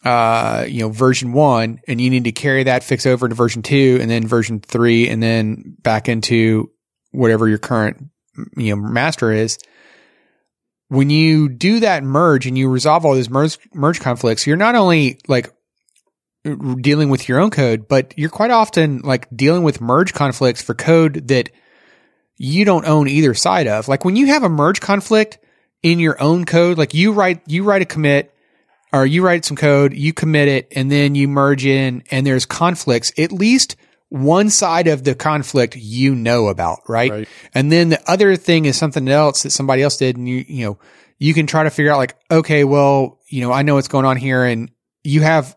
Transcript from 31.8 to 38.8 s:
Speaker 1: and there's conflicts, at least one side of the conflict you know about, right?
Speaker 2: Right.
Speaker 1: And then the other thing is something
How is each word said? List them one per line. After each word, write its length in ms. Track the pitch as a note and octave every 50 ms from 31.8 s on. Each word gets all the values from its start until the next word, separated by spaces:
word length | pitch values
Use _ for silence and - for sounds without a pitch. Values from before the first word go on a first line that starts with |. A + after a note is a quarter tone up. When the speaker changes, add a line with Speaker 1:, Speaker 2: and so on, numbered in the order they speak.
| C3+ C3 B2 C3 - -
Speaker 1:
and 160 | C3+ C3 C#3
there's 200 | C#3 C3 C3 -
conflicts, 640 | - - - E3+ F3+ E3+ - - C#3+ A#2+ A#2 - - - -
at 120 | D#3+ E3+
least 440 | G3+ F3+ G#3 A3+ B3+ C4 - - - - _ _ _ _ _ _
one 380 | C#3+ C3 C3+ D3 E3+ F#3+ G#3+ G#3+
side 380 | G3+ - G3+ E3+ E3 F3 E3+
of 160 | D#3+ D3+ C3+ C3
the 100 | C#3 B2
conflict 640 | - - D#3 D3+ D3 C3 - - C3+ A#2+ A#2 -
you 400 | B2 A2 G#2+ A2+ B2 C3+ C#3 C3+
know 320 | A#2+ A2+ A#2 A#2+ A#2+ A2
about, 320 | G2+ F#2 - F2 E2 - - _ -
right? 220 | A2+ A2+ B2 C3
Speaker 2:
Right. 160 | G#2+ G#2+ G#2+ - - - - - -
Speaker 1:
And 180 | B2+ C#3 D3
then 180 | E3 E3+ E3+ E3
the 120 | D#3+ - - -
other 260 | F3+ F#3+ G#3 G3 F#3+
thing 300 | F3 - F3+ E3+ D#3+ D#3
is 100 | C#3 C3
something 320 | -